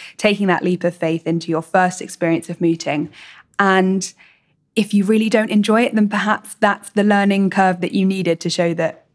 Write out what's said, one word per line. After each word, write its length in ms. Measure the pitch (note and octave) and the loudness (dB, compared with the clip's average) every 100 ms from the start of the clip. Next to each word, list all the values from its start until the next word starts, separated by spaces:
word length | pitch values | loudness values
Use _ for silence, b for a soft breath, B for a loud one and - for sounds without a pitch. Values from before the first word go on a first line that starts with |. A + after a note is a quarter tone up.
| B B | B B
taking 300 | G#3+ G3+ G3 | 0 2 0
that 180 | F3 | 0
leap 200 | F3 F3+ | 0 -2
of 120 | F3 F3 | -2 -2
faith 300 | D#3+ E3 E3 | -4 -4 -2
into 240 | E3 E3 | -4 -2
your 100 | D#3+ | -4
first 400 | D#3+ F#3+ F3+ F3+ | 0 0 0 -2
experience 480 | - - E3+ E3 - | -14 -6 -2 -2 -4
of 140 | E3+ | -2
mooting. 480 | E3+ E3 - D3 D3+ B B B B - | -2 -2 -4 -4 -6 B B B B -2
And 520 | G3 F#3+ F#3+ F#3+ - - b b b b _ | 2 4 2 0 -4 -14 b b b b _
if 200 | - G3+ | -4 0
you 100 | G3+ | 0
really 240 | F#3+ A3 A3 | 2 2 2
don't 220 | A3+ G#3+ | 0 2
enjoy 320 | G#3+ G#3 A3 | 0 2 2
it, 120 | A#3+ | 2
then 140 | A3 G#3 | 0 0
perhaps 460 | G#3 G3+ G#3+ - | 0 -2 -4 -6
that's 340 | - G#3 G3 - | 0 0 0 -4
the 140 | G#3 | 0
learning 460 | G#3 G3+ G3+ G3 G3 | 2 4 2 2 0
curve 320 | G3 F#3+ F3+ | 2 0 0
that 100 | F3 | -2
you 140 | G3 F#3+ | 0 0
needed 340 | F#3+ F3 E3 | 0 -2 -2
to 80 | E3+ | -2
show 240 | - E3+ | -2 -2
that 280 | E3 D#3+ - _ | 0 -4 -6 _